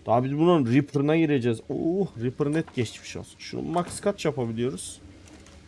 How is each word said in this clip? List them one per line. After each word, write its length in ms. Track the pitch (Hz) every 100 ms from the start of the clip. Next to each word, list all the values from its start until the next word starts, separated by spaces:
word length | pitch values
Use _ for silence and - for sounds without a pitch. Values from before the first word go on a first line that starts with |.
| -
Daha 180 | 113
biz 80 | 131
bunun 420 | 143 170 170 120
Reaper'ına 420 | 123 147 143 143 160
gireceğiz. 440 | 160 143 120 113 -
Oh, 380 | 156 165 185 190 -
Reaper 300 | 120 123 143
net 220 | 156 156
geçmiş 420 | - 110 - - -
olsun. 220 | - -
Şunu 240 | - 120
max 380 | 139 160 175 -
kaç 240 | 208 202
yapabiliyoruz? 760 | 165 135 117 113 120 175 - - - - - - - -